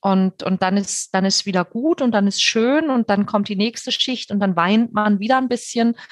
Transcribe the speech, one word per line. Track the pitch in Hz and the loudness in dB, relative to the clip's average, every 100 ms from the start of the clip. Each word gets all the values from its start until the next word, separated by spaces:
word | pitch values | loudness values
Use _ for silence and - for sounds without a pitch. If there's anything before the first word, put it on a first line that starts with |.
Und, | 202 190 190 - | 2 2 2 -2
und | - 185 | -4 -2
dann | 185 196 | 0 0
ist, | 196 - - | -2 -8 -4
dann | 190 | -2
ist | 190 190 - | 0 0 -2
wieder | 185 | -2
gut | 175 226 285 339 | -2 -2 -2 0
und | 262 | 2
dann | 220 202 | 2 0
ist | 190 | 0
schön | - 226 233 285 320 | 0 2 2 2 2
und | 262 220 | 0 0
dann | 202 | 0
kommt | 202 208 202 | 0 -2 -2
die | 202 | -2
nächste | 220 233 - | -2 -4 -8
Schicht | - - 247 - | -4 -4 -4 -4
und | 202 | -2
dann | 196 | 0
weint | 170 170 214 233 | 2 2 2 2
man | 208 208 202 | 0 0 0
wieder | 208 262 | 2 0
ein | 254 | 0
bisschen | 240 - 240 233 233 - | -4 -4 0 0 0 -8